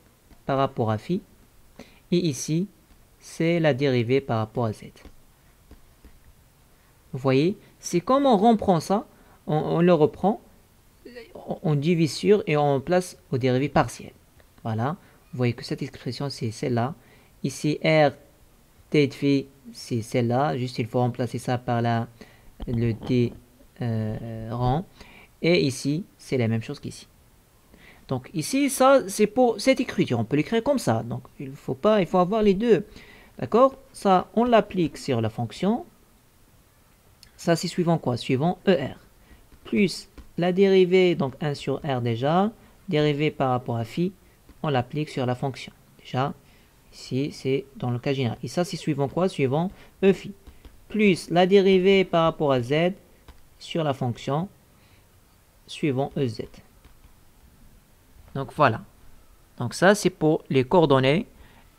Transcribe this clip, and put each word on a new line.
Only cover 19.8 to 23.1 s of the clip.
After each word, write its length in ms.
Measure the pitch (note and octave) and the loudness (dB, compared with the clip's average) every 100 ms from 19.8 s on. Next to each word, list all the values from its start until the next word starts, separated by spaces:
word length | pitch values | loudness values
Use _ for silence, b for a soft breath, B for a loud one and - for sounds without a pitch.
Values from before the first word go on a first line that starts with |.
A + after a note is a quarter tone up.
| - A#2+ | -8 -6
celle-là. 540 | G#2+ B2+ A#2 A#2+ D3 D3 | -2 -2 0 0 0 -2
Juste, 200 | B2+ - | -6 -6
il 80 | A2+ | -4
faut 140 | B2+ | 0
remplacer 380 | B2 A#2+ B2 B2 | -2 -2 -6 -6
ça 180 | - B2 | -4 -4
par 220 | B2 A#2+ | -2 -2
la, 260 | A#2 A#2 A#2 B B B B - - | 0 -2 -4 B B B B -14 -6
le 260 | A#2 A#2 | -2 -2
D, 400 | G#2+ - | -4 -2